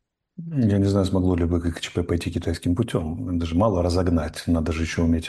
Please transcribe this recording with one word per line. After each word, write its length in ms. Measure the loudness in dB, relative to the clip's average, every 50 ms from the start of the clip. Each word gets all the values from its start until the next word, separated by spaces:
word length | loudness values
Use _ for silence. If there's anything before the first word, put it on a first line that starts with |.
| _ _ _ _ _ _ _ -14
Я 400 | -12 -6 0 2 2 4 4 4
не 60 | 4
знаю, 200 | 4 4 2 2
смогло 280 | 2 2 2 2 2 2
ли 100 | 2 2
бы 140 | 2 0 0
Г 120 | 0 -2 -4
К 80 | -4
Ч 100 | -8 -6 -4
П 120 | -4 -2
пойти 260 | 0 -2 -2 -2 -4
китайским 460 | -4 -4 -4 -4 -4 -2 -2 -2 0
путём. 600 | 0 0 -2 -2 -2 -2 -4 -6 -6 -6 -4 -4
Это 100 | -2 -2
же 100 | 0 2
мало 260 | 2 2 2 2 2 2
разогнать, 640 | 2 2 2 2 2 2 0 0 -2 -8 -6 -2
надо 260 | 0 0 0 0 0 -2
же 100 | -2 -2
ещё 180 | -2 0 0 2
уметь 240 | 2 2 2 0